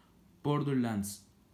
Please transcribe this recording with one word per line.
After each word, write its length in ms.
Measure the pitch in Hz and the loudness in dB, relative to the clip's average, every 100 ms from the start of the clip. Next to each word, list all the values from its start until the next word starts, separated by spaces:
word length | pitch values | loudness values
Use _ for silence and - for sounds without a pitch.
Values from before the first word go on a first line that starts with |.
| - - - - 143 | -20 -20 -20 -6 0
Borderlands 760 | 147 143 131 117 104 101 - - - _ | 0 2 0 2 0 -4 -8 -18 -20 _